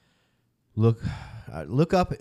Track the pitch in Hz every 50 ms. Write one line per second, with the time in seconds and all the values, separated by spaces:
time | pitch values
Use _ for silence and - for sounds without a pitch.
0 | _ _ _ _ _ _ _ _ _ _ _ _ _ _ _ 107 110 113 113 -
1 | - - - - - - - - - - - 80 78 73 107 135 170 175 - 185
2 | 180 - - -